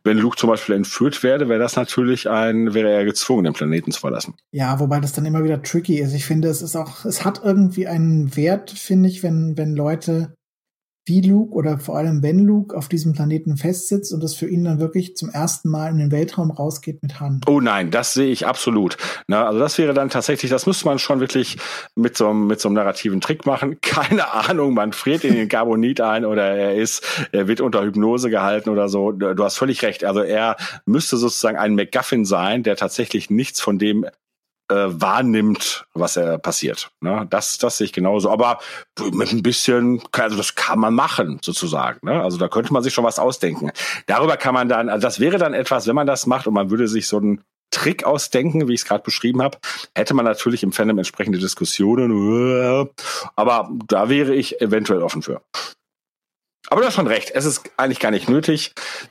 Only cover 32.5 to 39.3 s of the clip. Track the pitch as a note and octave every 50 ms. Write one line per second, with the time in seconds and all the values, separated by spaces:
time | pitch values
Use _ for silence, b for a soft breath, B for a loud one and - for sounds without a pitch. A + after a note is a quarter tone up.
32.5 | A2+ B2+ A#2 A2 G2 - G#2 F2+ - - A#2 - - G#2 - - G#2 A2+ C3+ -
33.5 | - - - A2 G2+ F#2 G#2 G#2+ G#2 G#2+ - - - _ _ _ _ _ _ _
34.5 | _ _ _ - G2 G2+ G2+ F#2+ F2 D#2+ G#2 F#2+ G2 A#2+ C3 B2 A2 A2 G#2+ G#2+
35.5 | G2+ - - - - - - _ - E2+ E2+ E2+ - F2+ E2+ E2 E2 D#2+ - F2
36.5 | E2+ - D#2 B1+ G1+ - - - _ _ D#2+ F2 G2+ A2 G#2 E2+ - G#2 - -
37.5 | - - - A#2 - - A2 F#2 - F#2+ F2+ F#2+ G#2 G#2 F#2 F#2+ G#2+ G#2+ A#2+ A#2+
38.5 | A#2+ B B B B B B _ _ - G#2 G2+ F2 F#2+ A2+ -